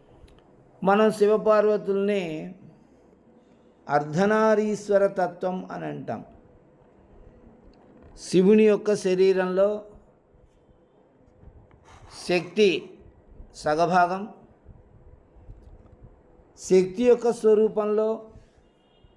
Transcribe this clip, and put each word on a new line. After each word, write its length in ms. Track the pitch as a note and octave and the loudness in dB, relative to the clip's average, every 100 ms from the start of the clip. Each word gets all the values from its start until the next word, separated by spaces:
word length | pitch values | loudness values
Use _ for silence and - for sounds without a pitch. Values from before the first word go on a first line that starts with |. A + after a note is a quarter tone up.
| _ - - _ _ _ _ - | _ -20 -20 _ _ _ _ -6
మనం 280 | F#3 G3+ A3 | 0 2 2
శివపార్వతుల్ని 1400 | - G3+ G#3+ G3+ G#3+ G#3 G#3 F3+ G3 G3+ G3+ E3+ D#3 F3+ - - - _ _ _ _ _ _ _ _ _ _ - | 2 2 2 2 2 2 0 -2 -2 -2 -2 -4 -8 -12 -16 -20 -20 _ _ _ _ _ _ _ _ _ _ -4
అర్ధనారీశ్వర 1160 | D3 D3+ D3+ G3+ G#3+ A3 G#3+ G#3+ G3+ - G3+ G3 | -2 -2 -2 0 2 2 2 -2 -4 0 0 2
తత్వం 600 | G3 F3 F3 F#3 F#3 F3+ | -2 -4 -4 -8 -8 -10
అని 140 | F3 D#3+ | -12 -10
అంటాం. 400 | D3 C3 A2 - - _ - _ _ _ _ _ - - - - - - _ - - - - | -12 -10 -12 -14 -20 _ -20 _ _ _ _ _ -20 -20 -20 -20 -20 -20 _ -20 -20 -20 -20
శివుని 440 | - E3+ F#3 G#3+ | -4 2 4 4
యొక్క 320 | G#3+ G3+ G#3 G3+ | 4 2 -2 -4
శరీరంలో 880 | F#3+ F#3 F#3+ F#3 F#3 F#3 G3+ G#3+ - - _ _ _ _ _ _ _ _ _ _ _ _ _ _ - - - _ _ - - - - | -2 2 2 2 -2 0 -2 -2 -12 -20 _ _ _ _ _ _ _ _ _ _ _ _ _ _ -20 -20 -20 _ _ -20 -20 -12 -4
శక్తి 680 | F3+ F3 G#3 G3+ C#3 - - - - - - - - | -4 -2 2 2 2 -8 -20 -20 -20 -20 -20 -20 -8
సగభాగం, 800 | D3+ D3+ E3+ F3+ F3 F#3+ G#3+ - - _ - - - - - - _ - - - - - - - - _ _ _ _ - | -4 0 2 2 2 -2 -10 -16 -20 _ -20 -20 -20 -20 -20 -20 _ -20 -20 -20 -20 -20 -20 -20 -20 _ _ _ _ -12
శక్తి 460 | - F#3 F#3 G#3+ | 0 2 2 0
యొక్క 280 | B3 B3 A#3+ | 2 2 0
స్వరూపంలో 1000 | - A3 G#3+ A3 G#3 G#3 G#3+ A3 A3 - - - _ _ _ _ _ _ | 0 2 4 2 0 -2 0 -2 -4 -10 -20 -20 _ _ _ _ _ _